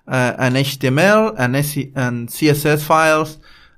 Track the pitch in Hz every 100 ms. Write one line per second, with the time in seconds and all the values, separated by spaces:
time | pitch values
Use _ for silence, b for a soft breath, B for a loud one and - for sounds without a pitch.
0 | - 127 123 - 127 131 139 - 131 135
1 | 190 214 220 214 123 135 147 143 131 139
2 | 123 120 120 - 151 147 151 151 151 160
3 | 160 156 156 - b b b